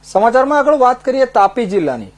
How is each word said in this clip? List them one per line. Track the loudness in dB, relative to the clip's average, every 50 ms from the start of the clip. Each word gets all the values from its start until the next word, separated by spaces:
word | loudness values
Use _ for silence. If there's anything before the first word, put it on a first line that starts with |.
| _
સમાચારમાં | -4 -2 0 0 2 2 2 0 2 0 0
આગળ | 2 0 2 2
વાત | 2 0 0 -2 -4
કરીએ | -4 -2 -2 -2 0 0
તાપી | 0 0 0 0 -4 -6 -2 -2
જિલ્લાની. | -2 -2 -4 -6 -8 -12 -18 _